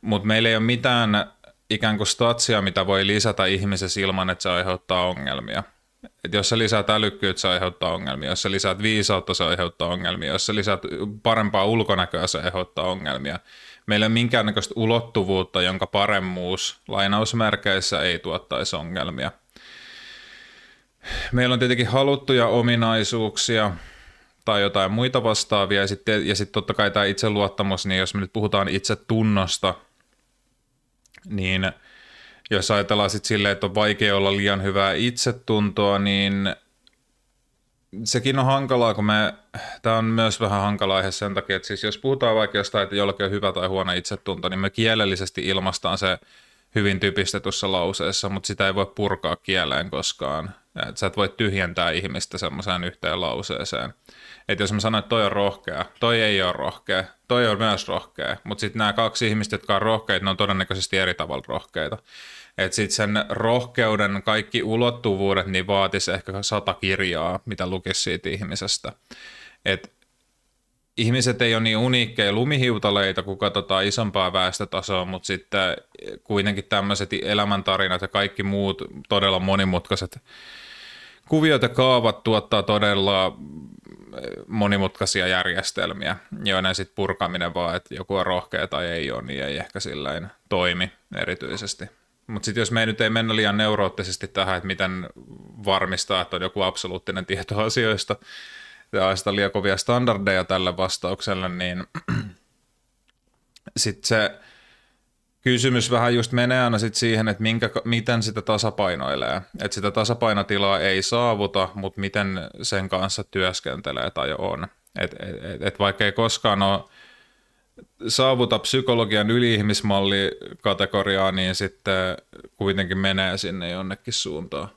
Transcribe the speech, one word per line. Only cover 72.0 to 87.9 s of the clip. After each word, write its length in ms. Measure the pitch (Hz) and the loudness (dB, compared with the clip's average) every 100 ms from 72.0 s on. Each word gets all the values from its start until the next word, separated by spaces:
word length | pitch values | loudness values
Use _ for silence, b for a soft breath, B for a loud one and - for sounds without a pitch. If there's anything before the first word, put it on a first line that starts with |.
| 117 120 101 | 0 0 0
lumihiutaleita, 920 | 104 131 147 127 107 104 101 98 95 | 2 0 2 2 2 2 2 0 -2
kun 160 | 95 95 | -6 -2
katsotaan 460 | 104 98 - 95 | 0 -2 0 0
isompaa 480 | 101 101 107 98 92 | 2 0 -2 0 2
väestötasoa, 720 | 92 92 - 101 95 - 95 | 2 0 -2 -4 -4 -2 -2
mut 200 | 90 92 | -2 -6
sitten 520 | - 92 - 101 92 69 _ - 50 50 | -4 -6 -2 0 0 -2 _ -16 -14 -14
kuitenkin 400 | _ 104 101 98 | _ 0 2 -2
tämmöiset 460 | - 104 101 98 98 98 | 0 0 0 -2 -2 -4
elämäntarinat 800 | 87 104 104 101 95 95 95 90 | 0 0 2 0 0 2 2 0
ja 60 | 95 | -2
kaikki 340 | 104 98 - | 0 0 -2
muut 400 | 98 101 98 95 - - - | -2 0 0 -2 -8 -14 0
todella 300 | 101 98 92 | 2 4 2
monimutkaiset 800 | 95 98 95 90 - 98 92 - B B B B B B B B B B - | 2 4 4 2 0 -4 -4 -10 B B B B B B B B B B 0
kuviot 340 | 156 156 139 | 4 6 4
ja 60 | 120 | 2
kaavat 540 | 120 131 127 113 - | 4 4 6 4 0
tuottaa 400 | 113 107 - 107 | 2 2 2 0
todella 760 | 98 104 104 101 98 98 95 - 71 73 67 50 - 50 53 58 58 - - | 2 2 4 2 2 2 2 -2 -16 -16 -16 -20 -20 -20 -16 -12 -10 -12 -4
monimutkaisia 800 | 107 101 101 95 - 95 98 92 | 2 4 4 2 0 0 2 2
järjestelmiä, 920 | 92 92 87 - - 90 85 78 90 - - | 2 2 -2 -2 -2 -4 -2 -4 -6 -8 -6
joiden 300 | 98 95 95 | 0 2 2
sit 200 | 92 92 | 0 -4
purkaminen 600 | - 95 90 90 90 87 | -4 -2 -2 -2 -2 -4
vaan, 220 | 85 85 87 | -2 -2 -4
että 180 | - | -6